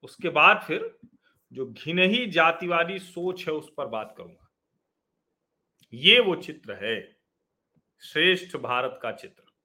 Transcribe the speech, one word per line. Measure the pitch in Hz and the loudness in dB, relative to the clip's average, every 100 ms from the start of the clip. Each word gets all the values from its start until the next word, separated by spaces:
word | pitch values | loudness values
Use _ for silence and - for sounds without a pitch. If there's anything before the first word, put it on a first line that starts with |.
उसके | - - 170 | -20 -10 -2
बाद | 147 170 208 - | 6 6 6 0
फिर | 180 - - - _ _ _ _ | -6 -6 -14 -20 _ _ _ _
जो | 123 127 | -12 -12
घिनही | 113 147 175 185 233 240 | -10 -6 2 2 2 0
जातिवादी | 165 165 165 180 170 170 196 | 4 4 2 -2 0 -2 -4
सोच | 185 - 180 180 - | -10 -8 -6 -6 -6
है, | |
उस | 156 147 - | -6 -8 -10
पर | 135 | -8
बात | 110 107 - | -8 -10 -16
करूंगा। | 87 87 _ _ _ _ _ _ _ _ _ _ _ _ _ _ _ | -20 _ _ _ _ _ _ _ _ _ _ _ _ _ _ _ _
ये | 123 160 240 | 0 6 6
वो | 214 170 | 6 0
चित्र | - 147 - | -6 -16 -14
है, | 98 107 110 - _ _ _ _ _ _ _ _ _ | -8 -6 -6 -8 _ _ _ _ _ _ _ _ _
श्रेष्ठ | - 156 180 185 180 - | -8 0 2 2 -4 -10
भारत | 120 123 131 - | -4 -2 -2 -6
का | 113 | -10
चित्र। | 107 104 _ _ _ | -10 -16 _ _ _